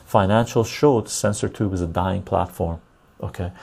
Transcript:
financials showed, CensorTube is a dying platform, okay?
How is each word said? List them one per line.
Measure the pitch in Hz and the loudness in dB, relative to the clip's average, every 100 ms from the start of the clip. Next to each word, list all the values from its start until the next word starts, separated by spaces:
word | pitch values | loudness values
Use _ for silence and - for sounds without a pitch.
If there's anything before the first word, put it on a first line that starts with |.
| - | 0
financials | 110 95 110 117 123 110 | 2 4 4 2 0 -2
showed, | - 147 123 - | 2 4 4 0
CensorTube | - 107 104 104 - 104 | -2 -2 -2 -4 -2 -2
is | 92 | 0
a | 87 | -2
dying | 85 92 92 | 0 0 -2
platform, | 92 92 87 - 85 82 - _ _ _ | -2 -2 -2 -4 -4 -4 -12 _ _ _
okay? | - - 90 - | -10 -8 -8 -10